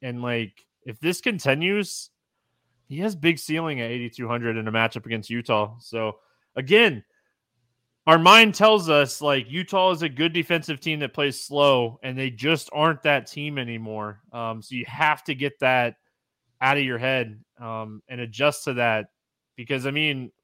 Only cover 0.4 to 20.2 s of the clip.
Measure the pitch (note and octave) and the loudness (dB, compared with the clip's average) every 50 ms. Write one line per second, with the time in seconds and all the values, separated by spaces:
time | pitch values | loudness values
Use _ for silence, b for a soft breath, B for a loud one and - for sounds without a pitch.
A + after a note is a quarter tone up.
0.4 | A2+ G2 - _ _ _ _ _ - B2+ A2+ - D3+ E3+ F3+ - - A#3 G#3+ E3+ | -4 -6 -10 _ _ _ _ _ -18 -18 -12 -6 -4 -4 -4 -2 -2 -4 -4 -2
1.4 | - D3 C3+ D3+ E3+ F#3 G3+ G#3 G3 - - - - - _ _ _ _ _ _ | 0 0 0 0 0 -2 -2 -2 -4 -6 -8 -14 -16 -18 _ _ _ _ _ _
2.4 | _ _ _ _ _ _ _ _ _ - C#3 D3+ F#3+ A3 G3+ D#3 C#3+ E3+ E3+ C#3+ | _ _ _ _ _ _ _ _ _ -14 -8 -6 -4 -4 -4 0 2 2 2 0
3.4 | - - D3+ D#3+ E3 D#3+ D3 B2+ A#2 A2+ A#2+ B2 A#2+ A#2 - - A#2+ A2+ A#2+ A#2+ | -2 -4 -4 -4 -2 -4 -4 -4 -4 -4 -6 -6 -8 -8 -8 -8 -6 -4 -4 -2
4.4 | A#2 A#2 A2+ A2+ A2 A2 A2 A2+ A2+ A2 - A#2+ - A2+ A#2 A2+ G2+ - A#2 A#2+ | -2 -2 -2 -2 -4 -2 0 2 0 0 0 -4 -10 -8 -8 -8 -6 -6 -8 -6
5.4 | A2+ - A#2 G#2+ G#2 G#2 A2+ A#2+ - - - A2+ A2 G#2+ G#2 - _ _ _ _ | -2 0 0 0 0 -2 -6 -12 -16 -10 -8 -6 -4 -6 -6 -8 _ _ _ _
6.4 | _ _ - B2+ C3+ C3 E3+ A3 A#3+ G#3 C#3 G#2+ - _ _ _ _ _ _ _ | _ _ -10 -10 0 4 4 6 6 4 2 -2 -8 _ _ _ _ _ _ _
7.4 | _ _ _ _ _ _ _ _ _ _ _ _ _ D#3 D#3+ E3 E3 F3+ G#3 A3+ | _ _ _ _ _ _ _ _ _ _ _ _ _ 6 6 8 10 10 10 10
8.4 | A3+ G#3+ - - G3+ A3 A3 G#3 E3+ E3 D3+ D3 C#3+ C3 - - D3 D3 C#3+ C3+ | 10 8 4 4 4 6 6 4 4 4 4 4 4 2 0 -4 -2 0 0 0
9.4 | A#2 A2+ C#3 F3+ F3+ - G3 F#3+ F#3 F#3 F3+ D3+ E3+ D#3 C3 B2+ D#3+ E3+ E3 F3 | -2 -4 -6 -8 -6 -2 0 2 2 2 2 0 -2 -4 -2 -2 -2 -2 0 -2
10.4 | D#3 - F3 E3 D3+ - D3+ C3+ - E3 D#3 D3+ D3 B2 - - C#3+ C#3+ C3 - | -2 0 -2 -2 -2 -4 -10 -8 -6 -6 -4 -4 -4 -6 -4 -2 -2 -2 -4 -6
11.4 | - - C#3 C#3+ C#3+ C#3+ C3+ B2+ A#2+ A2+ A#2+ - - C3 B2+ C3 C3+ C3 A#2+ G#2+ | -10 -4 0 4 4 4 4 4 2 -2 -4 -8 -10 -10 -6 -6 -6 -6 -6 -4
12.4 | B2 D3+ E3 C#3+ - - - D3 D3+ E3 D#3 - - D3+ C#3+ C3 A#2 - - D3 | 0 0 0 0 -2 -4 -2 0 2 2 2 0 2 2 2 2 0 -4 -10 -10
13.4 | D3 D3+ D3 C#3 B2 A#2 A#2 A2+ A2+ A2 G#2+ G#2+ G#2 G#2+ G#2 G#2 _ _ - A#2+ | -10 -8 -6 -6 -8 -8 -8 -10 -10 -10 -8 -8 -8 -10 -10 -14 _ _ -12 -8
14.4 | A#2 A2+ A2+ A2+ G#2+ - C3 B2 A#2+ B2 A#2 D3 D#3 D3+ D3+ - - - D3+ B2+ | -8 -8 -8 -10 -12 -12 -10 -10 -10 -8 -4 0 0 0 0 0 -2 -6 -6 -4
15.4 | C#3+ C#3 - - C#3 B2+ B2+ B2+ A#2+ A#2+ G#2+ _ _ _ _ _ _ _ _ _ | -4 -6 -4 0 2 2 4 4 2 0 -2 _ _ _ _ _ _ _ _ _
16.4 | _ _ _ - B2+ C3 C#3 C#3+ C#3 C3 B2 A2+ B2 C3 C3 B2+ A#2+ A2 G#2 A2 | _ _ _ -2 2 2 2 2 0 -2 -2 -2 -2 0 0 0 -2 -4 -8 -16
17.4 | - _ _ - A#2+ A2+ A2+ A2 A2 G#2+ G#2+ G#2 - - B2+ B2 A#2+ A2+ G#2 A2 | -20 _ _ -16 -12 -10 -10 -10 -10 -10 -14 -16 -18 -16 -14 -12 -12 -10 -4 -2
18.4 | C#3 D3 C#3+ - - D3+ C3 B2 A#2+ A#2 A2 G#2+ G#2 - _ _ _ _ _ _ | 0 0 0 -2 -4 -6 -2 0 0 2 2 0 -2 -6 _ _ _ _ _ _
19.4 | _ _ _ - A#2+ - C#3 C3 B2 C#3 C#3 D3+ D#3 D3+ C#3 C3 | _ _ _ -16 -10 -6 -6 -4 -4 -4 -2 -2 -2 -2 -2 -4